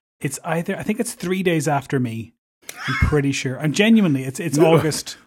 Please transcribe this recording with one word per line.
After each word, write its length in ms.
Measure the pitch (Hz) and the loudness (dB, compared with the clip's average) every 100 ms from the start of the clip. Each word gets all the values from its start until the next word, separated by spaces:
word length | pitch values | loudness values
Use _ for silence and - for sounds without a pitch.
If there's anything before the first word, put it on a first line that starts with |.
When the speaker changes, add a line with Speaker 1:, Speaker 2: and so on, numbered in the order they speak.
| _ _ | _ _
Speaker 1:
it's 200 | 147 - | -8 -6
either, 320 | 175 165 170 190 | -4 -4 -4 -4
I 60 | |
think 160 | 165 214 | -4 -4
it's 160 | 226 | -4
three 280 | - 175 190 | -6 -4 -2
days 240 | 185 160 147 | 0 0 0
after 320 | 143 - 139 | -2 0 -2
me. 320 | 123 117 104 _ _ _ - - - | -2 -6 -12 _ _ _ -18 -10 -6
I'm 60 | |
pretty 360 | 127 - 151 139 | 0 2 2 0
sure. 280 | 135 135 131 | -2 -6 -4
I'm 120 | 151 | -2
genuinely, 520 | 139 214 226 185 135 | 2 4 6 4 2
it's, 160 | 131 131 | -2 -6
it's 180 | 170 139 | -2 2
Speaker 2:
No. 160 | 165 | 6
Speaker 1:
August. 440 | 160 156 - - - | 6 4 -2 -8 -16